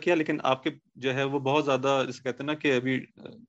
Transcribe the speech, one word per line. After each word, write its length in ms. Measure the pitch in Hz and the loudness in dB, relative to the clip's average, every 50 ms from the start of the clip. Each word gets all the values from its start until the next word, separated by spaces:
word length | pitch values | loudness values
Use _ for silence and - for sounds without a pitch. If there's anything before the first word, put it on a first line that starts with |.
کیا 140 | - 175 175 | 2 2 2
لیکن 240 | 160 156 160 156 147 - | 2 2 0 -2 -2 2
آپ 200 | 131 131 131 - | 0 0 0 -2
کے 80 | 160 143 - _ _ _ | -8 -8 -8 _ _ _
جو 200 | - 127 135 127 | -6 -4 -2 0
ہے 100 | 135 139 | 0 -2
وہ 140 | 135 139 143 | -2 -2 -2
بہت 240 | 131 135 139 151 147 | 0 2 2 2 2
زیادہ 380 | 139 135 127 131 135 139 135 127 127 | 2 0 0 2 2 2 2 0 -2
جسے 140 | 127 - - | -4 -8 -6
کہتے 200 | 131 120 - 139 | -6 -6 -6 -4
ہیں 40 | |
نا 80 | 147 151 | -6 -6
کہ 200 | 151 - 147 131 | 0 2 2 2
ابھی 220 | 123 127 131 131 131 - - _ - - - - - - | 2 2 0 -2 -2 -4 -8 _ -18 -18 -18 -18 -18 -20